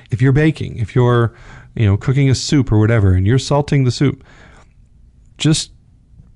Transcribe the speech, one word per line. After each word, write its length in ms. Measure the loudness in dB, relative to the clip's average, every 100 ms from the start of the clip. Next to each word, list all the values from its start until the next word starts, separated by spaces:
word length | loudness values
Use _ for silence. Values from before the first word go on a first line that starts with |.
| -8
If 100 | -2
you're 120 | 0
baking, 460 | 2 2 -2 -8 -8
if 140 | -4
you're, 440 | 0 2 2 0 -4 -20 -20 -12 -2
you 100 | 0
know, 100 | 0
cooking 320 | 0 0 0
a 60 |
soup 380 | 0 0 0 2
or 80 | 2
whatever, 320 | 2 2 2
and 120 | 2
you're 140 | 2 0
salting 460 | 0 -2 0 0
the 80 | 0
soup, 320 | 0 -2 -4 -12 -20 -20 -20 _ _ _ _ _ _ _ -4
just 340 | -2 -2 -4 -16 _ _ _ -20 -12